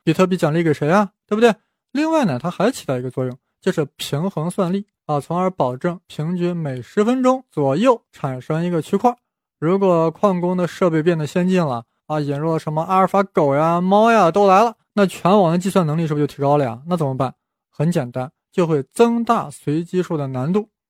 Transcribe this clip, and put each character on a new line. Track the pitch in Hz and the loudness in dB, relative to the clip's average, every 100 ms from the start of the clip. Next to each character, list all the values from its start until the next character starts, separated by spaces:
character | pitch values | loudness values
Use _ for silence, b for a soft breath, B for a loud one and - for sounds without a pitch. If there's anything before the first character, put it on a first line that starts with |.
比 | - | -2
特 | 160 185 | 2 2
币 | 180 | 2
奖 | 160 | 0
励 | 160 | 0
给 | 165 | 0
谁 | 143 147 | 0 0
呀， | 190 196 _ - | 0 0 _ -6
对 | 208 | 2
不 | |
对？ | 233 - _ _ _ | 2 2 _ _ _
另 | 269 320 | -4 0
外 | 320 | 0
呢， | 220 123 | 0 -2
它 | 175 | -4
还 | - 202 | -2 -2
起 | - | -2
到 | - 127 | -4 -6
一 | |
个 | 127 | -6
作 | 135 | -6
用， | 127 123 _ _ | -6 -8 _ _
就 | 190 | -4
是 | 170 143 - | -2 -4 -8
平 | - 143 190 | -8 -4 -4
衡 | 160 165 | -4 -6
算 | 190 175 | -4 -4
力 | 196 208 _ - | -4 -8 _ -6
啊， | 147 | -6
从 | - 170 | -4 -4
而 | 185 | -2
保 | 185 131 127 | -2 -4 -4
证 | 175 175 - | -6 -6 -10
平 | - 156 180 | -8 -6 -4
均 | 175 175 | -4 -4
每 | 151 127 | -6 -8
十 | 117 - | -6 -2
分 | 214 262 | 0 2
钟 | 254 262 - | 2 0 -4
左 | - 139 143 | -2 0 2
右 | 254 - _ | 2 2 _
产 | - 139 127 | -10 -8 -8
生 | - 156 | -6 -4
一 | 175 | -2
个 | 170 | -4
区 | - 202 | -2 0
块。 | 240 240 _ _ _ _ | 0 -2 _ _ _ _
如 | 151 196 | -2 0
果 | 190 170 165 | 2 2 0
矿 | 160 208 180 | 0 0 0
工 | 175 180 | -2 -2
的 | 175 | -4
设 | - 185 | -2 0
备 | 160 | 2
变 | 156 165 | 0 0
得 | |
先 | 147 180 185 | -2 -2 0
进 | 185 | 0
了 | 156 120 - _ - | 0 -4 -10 _ -8
啊， | 151 | -4
引 | 143 143 | -4 -4
入 | 160 | -2
了 | 160 | -2
什 | - | -4
么 | 156 | -4
阿 | 170 190 | 0 2
尔 | 185 | 2
法 | 196 | 2
狗 | 196 - 147 | 0 2 2
呀、 | 139 160 175 | 2 2 0
猫 | 185 202 226 | 2 4 4
呀 | 226 170 | 4 4
都 | 180 202 | 4 4
来 | 190 | 6
了， | 233 - _ | 4 -2 _
那 | - 190 | 0 0
全 | - 175 | 0 2
网 | 208 170 | 4 4
的 | 180 | 2
计 | 190 | 0
算 | 190 160 | 0 0
能 | 156 | 0
力 | 160 | -2
是 | |
不 | 147 | -2
是 | 143 | -2
就 | |
提 | - | -2
高 | 139 147 | 0 2
了 | |
呀？ | 131 120 156 | 0 -4 -6
那 | 175 | -4
怎 | 143 | -2
么 | 131 | -2
办？ | 131 - _ _ _ | -4 -6 _ _ _
很 | - 151 | -4 -2
简 | 170 123 | -2 -4
单， | 127 127 - _ | -6 -10 -12 _
就 | - 165 | -2 0
会 | 151 | 0
增 | 131 - 233 233 | -2 0 2 2
大 | 233 226 147 | 0 -2 -4
随 | - - 156 | -8 -6 -4
机 | 170 180 | -4 -4
数 | 170 160 | -4 -4
的 | 139 | -6
难 | 131 139 | -4 -2
度， | 202 214 _ _ | -2 -4 _ _